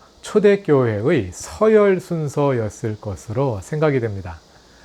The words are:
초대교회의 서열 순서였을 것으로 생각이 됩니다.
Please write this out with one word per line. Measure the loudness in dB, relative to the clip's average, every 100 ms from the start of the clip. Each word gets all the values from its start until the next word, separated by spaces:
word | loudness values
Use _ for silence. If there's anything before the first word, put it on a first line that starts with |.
| -16 _
초대교회의 | -4 2 4 2 4 2 2 0 0 0 -2
서열 | -8 -16 -2 4 4 4 2
순서였을 | -2 -6 -4 0 0 0 -2 -4 -6 -6
것으로 | -8 -10 -6 -4 -2 -4
생각이 | -6 -2 0 0
됩니다. | -2 -6 -10 -14 -20 -20 _ -20